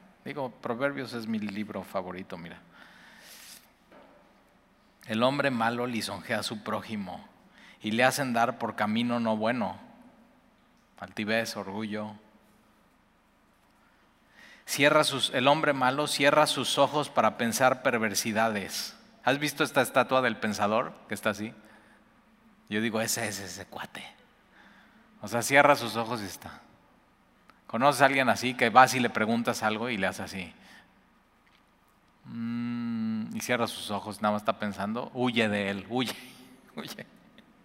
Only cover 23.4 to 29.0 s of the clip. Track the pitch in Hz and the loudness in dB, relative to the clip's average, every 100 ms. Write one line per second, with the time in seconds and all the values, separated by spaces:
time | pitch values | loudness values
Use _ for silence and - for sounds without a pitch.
23.4 | 92 92 87 - - - - - _ _ | -10 -14 -14 -14 -14 -14 -18 -20 _ _
24.4 | _ - - - - - _ - 101 117 | _ -20 -20 -20 -20 -20 _ -16 -6 -4
25.4 | 110 139 143 135 117 110 113 117 95 - | 6 8 10 6 2 -4 -4 -4 -6 -10
26.4 | - - - _ _ _ _ _ _ _ | -16 -18 -20 _ _ _ _ _ _ _
27.4 | _ _ - 117 139 135 135 135 127 101 | _ _ -8 2 2 6 6 6 2 2
28.4 | 123 123 117 120 127 127 | -2 2 6 8 8 6